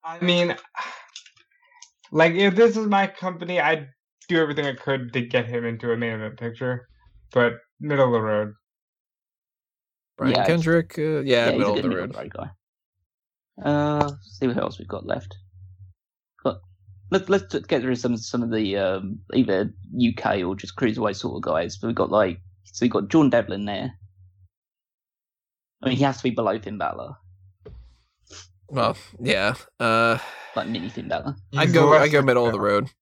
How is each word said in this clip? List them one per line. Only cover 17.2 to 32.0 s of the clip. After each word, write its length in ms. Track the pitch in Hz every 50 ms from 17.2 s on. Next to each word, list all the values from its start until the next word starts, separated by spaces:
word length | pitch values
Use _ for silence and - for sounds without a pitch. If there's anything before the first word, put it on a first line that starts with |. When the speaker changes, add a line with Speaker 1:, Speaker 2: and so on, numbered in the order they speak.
| 185 -
Speaker 3:
let's 180 | 196 190 - -
t-, 100 | - 143 -
get 160 | - 165 131 117
rid 80 | 131 123
of 40 |
some, 180 | 120 - 123 120
some 240 | 110 117 - - 120 120
of 80 | 117
the, 260 | 113 110 110 98 95
um, 420 | 101 98 92 95 95 98 95 107 - - _ -
either 400 | 135 123 107 95 95 107 - - - - - -
U 180 | 123 123 113 104
K 280 | - - 107 98 98 90
or 120 | 90 98
just 200 | 98 - - -
cruiserweight 380 | - 127 117 110 117 110 107 95
sort 180 | - - - -
of 40 | -
guys. 360 | - - 80 80 90 87 -
But 100 | - -
we've 80 | 113 117
got, 160 | - - -
like, 280 | - 107 104 92 87 - - - _ _ _
so 220 | - - - -
we've 60 | 123
got 180 | - 104 101 101
Jordan 200 | - 160 151 131
Devlin 360 | 117 117 101 - 92 98 101
there. 260 | 104 101 98 - 131 - - - - _ _ - - _ _ - _ _ _ _ _ _ _ _ _ _ _ _ _ _ _ _ _ _ _ _ _ _ _ _ _ _ _ -
I 60 | 127
mean, 80 | 127
he 60 | 123 139
has 140 | 139 127
to 60 | - -
be 80 | 131
below 260 | 110 120 113 101 98 110
Finn 180 | 104 101 104
Balor. 380 | 98 82 - - - 60 - - _ _ - - _ _ - _ _ _ - - - - - _ _ _ _ _ _ _ _ - - - _ _ _ _ -
Speaker 2:
Well, 280 | 143 135 117 110 117 - - - - -
yeah. 340 | 120 123 110 98 98 104 127 - - - _ _
Uh, 380 | 120 113 113 113 117 117 113 113 - - - - - - -
Speaker 3:
Like 120 | 113 - -
mini 200 | 113 85 82 -
Finn 180 | - - - -
Balor. 260 | 87 78 - - 139 - - _ -
Speaker 2:
I'd 100 | 143 156
Speaker 1:
He's 60 | - -
Speaker 2:
go, 140 | 165 156 147
Speaker 1:
less 120 | 151 156